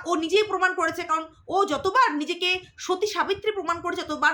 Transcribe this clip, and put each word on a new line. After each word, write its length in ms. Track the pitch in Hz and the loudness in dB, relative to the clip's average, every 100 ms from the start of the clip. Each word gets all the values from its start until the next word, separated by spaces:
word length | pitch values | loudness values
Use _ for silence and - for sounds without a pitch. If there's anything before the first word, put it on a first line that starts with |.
| 330 | 0
ও 40 | 330 | -2
নিজেই 300 | 320 403 415 | 2 2 2
প্রমাণ 200 | 370 370 | 2 0
করেছে, 280 | 359 320 359 | 2 -2 -2
কারণ 200 | 330 320 311 - - | -2 -2 -2 -14 -2
ও 80 | 370 | 0
যতবার 440 | 392 277 381 480 466 294 | 2 0 2 4 4 2
নিজেকে 300 | 302 349 359 370 359 - | -4 -2 -2 -2 -6 -10
সতী 280 | - 359 415 | -4 -2 0
সাবিত্রী 440 | 349 302 392 427 | 0 -2 -2 -2
প্রমাণ 240 | 403 320 330 | -2 -4 -4
করেছে, 220 | 349 359 | -4 -6
ততবার 300 | 302 302 294 | -4 0 2